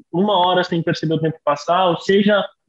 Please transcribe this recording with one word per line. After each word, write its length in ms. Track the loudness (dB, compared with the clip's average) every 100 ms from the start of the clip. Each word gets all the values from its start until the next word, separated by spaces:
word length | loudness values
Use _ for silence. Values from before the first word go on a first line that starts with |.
| -6
uma 260 | -2 0 2
hora 260 | 2 0
sem 180 | 0 -2
perceber 340 | -2 -4 -2 -2
o 40 |
tempo 180 | -2 -4
passar, 440 | -4 -2 0 2 2
ou 100 | 0
seja 460 | 0 2 4 0 -2 -12